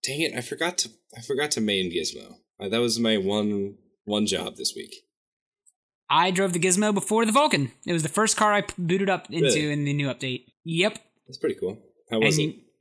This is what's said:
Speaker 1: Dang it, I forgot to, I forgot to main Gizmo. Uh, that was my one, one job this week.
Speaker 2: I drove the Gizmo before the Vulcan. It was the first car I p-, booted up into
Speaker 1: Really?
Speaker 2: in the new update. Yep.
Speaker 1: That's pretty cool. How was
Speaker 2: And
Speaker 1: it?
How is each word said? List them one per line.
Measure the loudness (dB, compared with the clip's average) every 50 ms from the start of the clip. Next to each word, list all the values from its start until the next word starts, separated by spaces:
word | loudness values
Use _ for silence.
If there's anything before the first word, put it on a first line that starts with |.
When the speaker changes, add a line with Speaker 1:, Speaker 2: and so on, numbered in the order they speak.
| -4
Speaker 1:
Dang | -4 -2 -2
it, | -2 -2 -2
I | -4
forgot | -6 -6 -6 -4 -4 -2 -2 -2
to, | -4 -4 -6 _ _ _ -18
I | -18
forgot | -6 -4 -2 -2 0 -2
to | 0 0
main | 2 2 2 2 0 0
Gizmo. | -2 -2 -4 -4 -6 -10 -16 -18 -20 _ _ _ _ _
Uh, | -6 -2
that | 0 2
was | 2 2 0 0
my | 2 2 2
one, | 2 2 2 0 2 0 0 0 -2 -2 -4 -8 -14 _ _ _ _ _
one | -2 0 0 2
job | 0 0 -2 -4 -6 -10
this | -6 -6 -6 -6
week. | -6 -12 -14 -16 -20 _ _ _ _ _ _ _ _ _ _ _ _ _ -20 _ _ _ _ _ _ _ _
Speaker 2:
I | 2 2 4 2
drove | 2 2 0 0 0
the | 0
Gizmo | 2 2 2 4 2 2 2
before | 0 0 0 2 2 2
the | 4 4
Vulcan. | 4 4 4 2 0 0 -2 -6 _ -6
It | -2
was | -2 -2 -2
the | 0
first | 0 2 2 2 2
car | 2 2 2 2
I | 2
p-, | 0 -2 -8
booted | -6 -2 0 0 2 2 0
up | 0 -2 -4 -6
into | -2 0 2
Speaker 1:
Really? | 4 4 2 2 0 -2
Speaker 2:
in | -2 -2
the | -2 0
new | 0 -2
update. | -2 -4 -4 -6 -6 -6 -8 _ _ _ _ _
Yep. | -6 0 0 0 0 0 -4 _ _ _ _ _
Speaker 1:
That's | -20 -10 -4
pretty | -4 -4 -2 -2
cool. | -6 -6 -6 -8 -16 _ _ _ _ _
How | 0 2
was | 2 2 4
Speaker 2:
And | 2 0 -2
Speaker 1:
it? | -4 -8 _ _ _ _